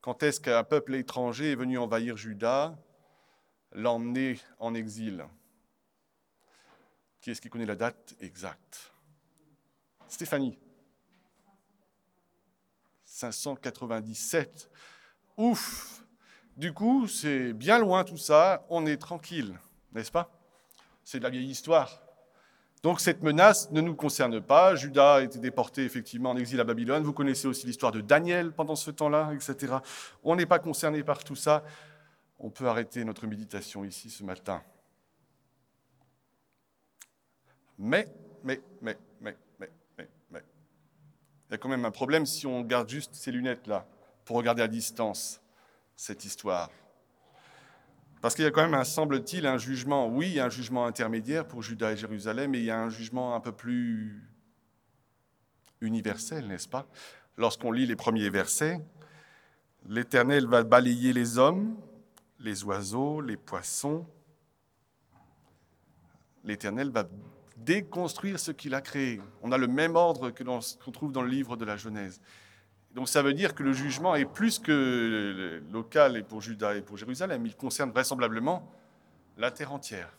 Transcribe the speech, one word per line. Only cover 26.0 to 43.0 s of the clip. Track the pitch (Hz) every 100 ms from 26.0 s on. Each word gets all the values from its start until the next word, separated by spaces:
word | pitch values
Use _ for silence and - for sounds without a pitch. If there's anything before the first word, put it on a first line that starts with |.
| 113 117 127
en | 123
exil | 120 123
à |
Babylone. | 117 117 117 147
Vous | 151
connaissez | 147 139 131 135
aussi | 123 123
l'histoire | 120 127
de | 110
Daniel | 104 147 170 175 170
pendant | 156 151 151
ce | -
temps-là, | 147 151 151 156
et | 147
cetera. | - 139 135 131 - - - -
On | - 170
n'est | 165
pas | 175
concerné | 160 147 160 151
par | 147 143
tout | - 143
ça. | - 151 151 - - - _ _ _ _
On | 110
peut | - 127
arrêter | 113 113 123
notre | 113 101 110
méditation | 104 107 101 95 101
ici | 98 - 117
ce | -
matin. | 101 92 - 92 - _ _ _ _ _ _ _ _ _ _ _ _ _ _ _ _ _ _ _ _ _ _ _ - _ _ _ _ _ _ _
Mais, | 104 165 214 - - -
mais, | 131 135 - -
mais, | 113 - _ _
mais, | 107 - _ _
mais, | 95
mais, | _ _ -
mais, | 85 _ _
mais, | 85 - _ _ _ _ _ - _ _ _ _
il |
y | 110
a |
quand | 131
même | 135 117
un |
problème | - 131 156 143
si | - 139
on | 123
garde | 117 123 110
juste | 139